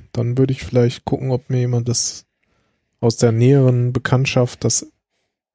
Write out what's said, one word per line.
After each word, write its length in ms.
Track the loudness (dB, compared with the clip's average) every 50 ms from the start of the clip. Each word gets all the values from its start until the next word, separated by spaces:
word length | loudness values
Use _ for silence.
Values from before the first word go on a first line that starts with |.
| -12 _ -6
Dann 260 | -4 -4 -2 0 0
würd 120 | 0 0
ich 140 | 0 -4 -8
vielleicht 400 | -2 0 2 2 2 0 -4 -6
gucken, 260 | -6 -4 -4 -2 -4
ob 200 | -4 -4 -4 -4
mir 80 | -2 -2
jemand 300 | -2 0 -2 -2 -2 -2
das 380 | -2 -2 -4 -6 -8 -12 -18 _ _ _ _ _ _ _ _ _ _ _ _ _ _ _
aus 160 | -2 -2 0
der 160 | 2 2 2 2
näheren 600 | 4 4 4 6 6 4 4 2 2 0 -2 -2
Bekanntschaft 720 | -4 -2 0 0 0 0 0 0 0 0 -2 -2 -4 -4
das 260 | -4 -2 -4 -6 -10 _ _ _ _ _ _ _ _ _ _ _ _